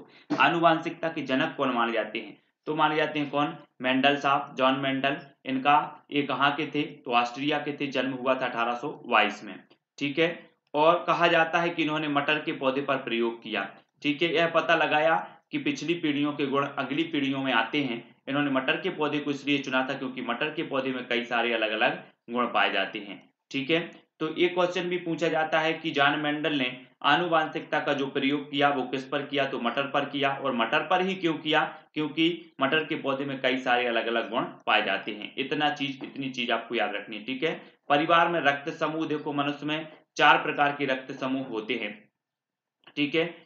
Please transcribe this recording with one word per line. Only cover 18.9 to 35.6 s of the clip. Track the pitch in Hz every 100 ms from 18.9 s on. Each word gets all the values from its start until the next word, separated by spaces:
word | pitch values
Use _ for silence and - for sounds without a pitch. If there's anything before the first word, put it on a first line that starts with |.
| 147 147 147
को | 143
इसलिए | 131 135 143
चुना | 131 131 131
था |
क्योंकि | 135 131 127
मटर | 117 120 151
के | 147
पौधे | 156 135 131
में | 127 123
कई | 120 120
सारे | 120 120
अलग | 113 110
अलग | 110 131 - - _ -
गुण | 120 117
पाए | 107 101
जाते | 101 95 110
हैं, | 101 90 - _ -
ठीक | 139 135
है। | 165 165 - _ -
तो | 156 -
ये | 175
question | 180 175 185
भी | 175 175
पूछा | 175 156 165
जाता | 160 160 160
है | 160
कि | 160 165
जॉन | 139 143 147
मेंडल | 147 151 156
ने | 147 127 131 - -
आनुवांशिकता | - 156 175 165 156 160 - 151
का | 151
जो | 135 135
प्रयोग | 143 135 147 -
किया | 139 143
वो | 131
किस | 127 131
पर | - 147
किया? | 135 139 135
तो | 131
मटर | 117 131 135
पर | 143 131
किया। | 143 139 127
और | 135
मटर | 120 117 151
पर | - 185
ही | 185 190
क्यों | 165
किया? | 151 151 151 165 - -
क्योंकि | 151 151 156 165 170 - -
मटर | 135 156 151
के | 147
पौधे | 131 135 143
में | 131
कई | 127 131
सारे | 127 123 123
अलग | 113 113
अलग | 117 101
गुण | 120 - - -
पाए | 107
जाते | 98 98 113
हैं। | 104 101 -
इतना | 131 147